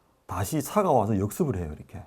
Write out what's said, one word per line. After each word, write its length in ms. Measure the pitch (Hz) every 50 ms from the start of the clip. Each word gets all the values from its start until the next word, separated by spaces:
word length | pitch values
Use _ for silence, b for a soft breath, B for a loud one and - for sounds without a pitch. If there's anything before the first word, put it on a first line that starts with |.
| _ _ _ _ _ -
다시 340 | - 87 98 - 160 156
차가 300 | - - - 214 202 185
와서 260 | 147 123 101 104 113 95
역습을 380 | 95 107 - - 185 147 113 90
해요, 140 | 87 76 73
이렇게. 260 | 71 - - - 90 -